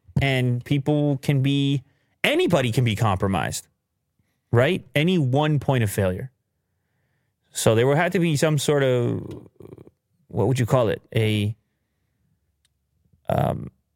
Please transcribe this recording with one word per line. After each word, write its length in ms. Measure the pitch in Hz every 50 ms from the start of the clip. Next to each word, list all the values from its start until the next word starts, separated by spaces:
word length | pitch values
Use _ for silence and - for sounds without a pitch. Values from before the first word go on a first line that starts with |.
| _ - - -
And 440 | 135 135 131 127 127 123 123 123 -
people 540 | - 147 143 - 151 151 147 147 147 139 131
can 240 | - - 143 135
be, 400 | 135 139 139 143 139 139 143 131 - _ _ _ _ _ _ _ -
anybody 480 | 220 294 349 370 302 170 143 127 120
can 100 | 107 135
be 140 | 123 117 104
compromised, 720 | - 120 107 95 87 101 95 95 78 55 55 - - - _ _ _ _ _ _ _ _ _ _ _ _ _ _ _ _ _
right? 340 | - 117 127 160 190 180 - - -
Any 240 | 143 156 175 185 170
one 400 | 139 123 127 143 151 156 151 139
point 260 | - - 135 123 110
of 60 | 98
failure. 400 | - 107 98 92 90 101 131 - _ _ _ _ _ _ _ _ _ _ _ _ _ _ _ _ _ _ _ _ _ _ _ _
So 240 | - - - 120 110
there 120 | 113 123
will 80 | 135 143
have 180 | 160 175 180
to 60 | 190 185
be 180 | 170 170 151
some 220 | 131 165 156 156 135
sort 240 | - - 147 143
of, 380 | 135 131 127 123 120 120 110 - - - - - - - _ - - - - - - - _ _ _ _ _ _ _ -
what 200 | - 110 98 120
would 100 | 131 131
you 80 | 120
call 220 | - 139 127 117 98
it? 140 | - - - - -
A, 400 | 117 110 107 107 104 101 104 110 - _ _ _ _ _ _ _ _ _ _ _ _ _ _ _ _ _ _ _ _ _ _ _ _ _ _ _ _ _ _ _ _ _ -
um, 420 | - - - 64 62 - - - - _ _ _ _